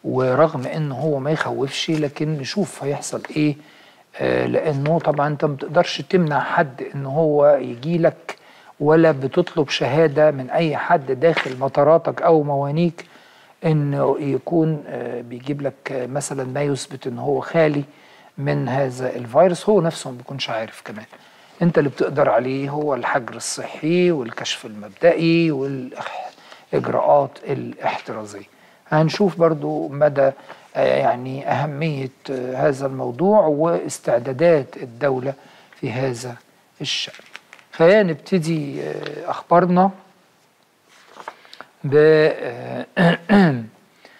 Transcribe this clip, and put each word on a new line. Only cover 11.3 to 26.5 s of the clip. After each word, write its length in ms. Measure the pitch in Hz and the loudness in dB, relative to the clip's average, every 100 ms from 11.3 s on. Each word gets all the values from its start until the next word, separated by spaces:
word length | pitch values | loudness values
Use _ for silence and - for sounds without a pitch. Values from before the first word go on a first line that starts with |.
| 151 135 127 | 2 -2 -4
مطاراتك 640 | 135 147 143 165 - 123 | -2 2 6 6 4 0
أو 200 | 175 160 | 4 4
موانيك 640 | 147 139 143 151 175 165 - - _ _ _ _ | 2 -2 -2 0 0 -2 -12 -20 _ _ _ _
إنه 520 | 170 156 143 139 135 135 | 0 2 2 0 0 0
يكون، 640 | 139 135 - 170 160 151 - | -2 -4 0 2 2 0 -6
آه، 320 | 120 120 120 | -8 -8 -8
بيجيب 420 | 120 123 131 147 | -10 -10 -8 -6
لك، 300 | 139 - - | -6 -8 -8
آه، 140 | 135 123 | -6 -6
مثلا 380 | 139 135 135 | -6 -6 -6
ما 180 | 127 135 | -6 -4
يثبت 440 | 147 131 - 135 135 | -2 -2 -6 -12 -10
إن 120 | 120 | -6
هو 220 | 131 135 | -2 -2
خالي 440 | 127 170 156 143 139 - _ - - - | 0 2 2 2 -4 -12 _ -20 -20 -8
من 300 | 139 143 131 | -4 -2 -2
هذا 480 | 127 135 123 127 123 | -2 -2 -4 -8 -8
الفيروس، 520 | 117 135 180 170 - | 0 4 4 2 2
هو 120 | 208 | 2
نفسه 300 | 165 - 139 | 2 -2 -10
ما 60 | 123 | -14
بيكونش 340 | - 135 - | -12 -10 -6
عارف 320 | 113 110 - | -6 -8 -12
كمان. 220 | - 104 113 - - - _ - | -16 -16 -18 -20 -20 -20 _ 0
أنت 160 | 175 165 | 2 4
اللي 120 | 143 | 2
بتقدر 400 | - 151 143 139 | 0 -2 2 2
عليه 400 | 117 131 135 139 | 2 0 -2 -4
هو 240 | 143 151 | -4 -2
الحجر 400 | 139 - 147 113 117 | -2 -2 -4 -4 -10
الصحي 760 | - - 135 - 151 175 175 | -10 -8 -10 -6 0 2 2
والكشف 560 | 160 117 - - - 120 | 2 -4 -8 -8 -8 -10
المبدئي 840 | 104 104 - 170 160 165 165 165 | -14 -16 2 4 4 4 4 2
والإجراءات 1800 | 139 139 135 127 - - - - - - | 0 -4 -6 -10 -12 -12 -12 -14 -18 -20